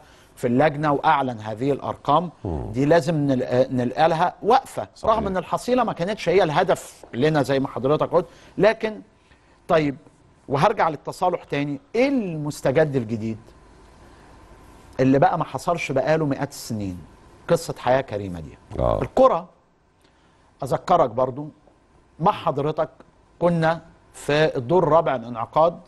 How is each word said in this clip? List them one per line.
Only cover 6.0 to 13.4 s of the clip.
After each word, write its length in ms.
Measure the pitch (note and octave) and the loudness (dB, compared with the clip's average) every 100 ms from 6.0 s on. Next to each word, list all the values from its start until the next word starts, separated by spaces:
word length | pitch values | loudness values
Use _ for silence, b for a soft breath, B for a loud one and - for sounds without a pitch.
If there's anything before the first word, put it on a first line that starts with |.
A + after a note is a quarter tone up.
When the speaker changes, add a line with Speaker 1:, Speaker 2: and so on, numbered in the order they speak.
| F3 G#3+ - | -6 -4 0
Speaker 1:
هي 140 | F#3 | 2
الهدف 640 | F3+ D3 F#3 E3+ - - - | 2 2 2 0 -4 -20 -12
لنا 280 | A2+ D3+ D#3 | -2 2 2
زي 180 | B2+ C3+ | 2 0
ما 80 | C3+ | -2
حضرتك 420 | - C3 D3+ C#3+ | -2 0 0 2
قلت. 140 | D#3+ - B B - | 0 0 B B 2
لكن 440 | G3 A3 A3 G#3 - _ b b b b - | 2 2 -4 -8 -16 _ b b b b 0
طيب، 300 | E3+ D3 C3+ - _ _ _ - | 2 2 -4 -12 _ _ _ -6
وهرجع 420 | C3+ F#3+ G#3+ E3+ | 2 2 2 0
للتصالح 540 | D3 - C#3 F3+ F3 | -2 -10 -4 -2 -2
تاني، 360 | - C#3+ D3 C#3 - A3+ | -4 -4 -4 -6 -6 0
إيه 120 | C4+ | 2
المستجد 880 | C4+ G3 D#3+ D3 - D3+ C3+ D#3 C3+ | 0 -4 -6 -8 -4 0 2 2 0
الجديد 420 | A2+ A2+ A2 A2+ | -4 -6 -6 -8